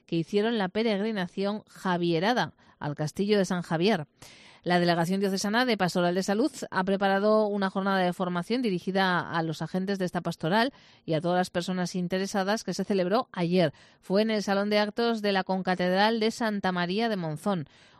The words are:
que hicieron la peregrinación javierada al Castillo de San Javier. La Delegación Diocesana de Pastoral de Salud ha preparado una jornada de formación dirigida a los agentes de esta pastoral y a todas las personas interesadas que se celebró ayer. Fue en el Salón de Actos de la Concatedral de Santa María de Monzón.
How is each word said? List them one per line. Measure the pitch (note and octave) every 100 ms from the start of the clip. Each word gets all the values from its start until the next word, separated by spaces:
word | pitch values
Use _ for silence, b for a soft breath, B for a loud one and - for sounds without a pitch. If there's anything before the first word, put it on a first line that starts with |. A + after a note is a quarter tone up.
| _
que | E3+
hicieron | E3 G3+ G#3+ A#3
la | F#3
peregrinación | G#3 A#3 G3+ G#3+ G#3+ F3 - G3 G#3+ -
javierada | - F#3+ F3 F3 D#3+ F#3+ B3 E3 - b b
al | - -
Castillo | D3+ - G3+ G#3
de | F#3
San | F3+
Javier. | E3+ E3 F#3 G3+ D3 B B B B B
La | - F3+
Delegación | F3 E3+ E3+ F#3+
Diocesana | G3 F#3+ G#3 A3 B3+
de | G#3+
Pastoral | F3+ F3+ F3 F3+
de |
Salud | F#3 G3+ D4+ - -
ha | -
preparado | F#3+ G3 G3 G3 G#3 G#3+ G#3+
una | G3+ F#3+
jornada | G3 F#3+ F#3+
de | F3+
formación | F3 F3+ F3 E3+ A#3
dirigida | B3 F3+ - F#3+ F#3+ F3 A2+
a | E3+
los | E3 D#3
agentes | D#3+ F#3 F#3+ G3
de | F3+
esta | F3
pastoral | F3 E3 D#3+ G3+ - B B B -
y |
a | D#3
todas | F3 F3+
las | F3+
personas | F3+ F3+ F#3 F3 F#3
interesadas | F3+ F#3 G3 G#3 F#3+ A3
que | -
se | F3
celebró | F#3+ G3+ F3+ G#3 -
ayer. | - E3+ F3+ D#3+ B B B
Fue | - F#3+
en | A3
el | G#3+
Salón | G3 G3 G#3
de | G#3
Actos | G#3 G#3 A#3 A3+
de | G3+
la | G3
Concatedral | F#3 F#3+ F#3 F3+ F3+ F#3 G#3+ A#3
de | A3
Santa | - A3+ G#3 F#3+
María | F3+ F3 F#3+ A#3
de | G3+
Monzón. | E3 D3+ G#3 F#3+ D3 B B B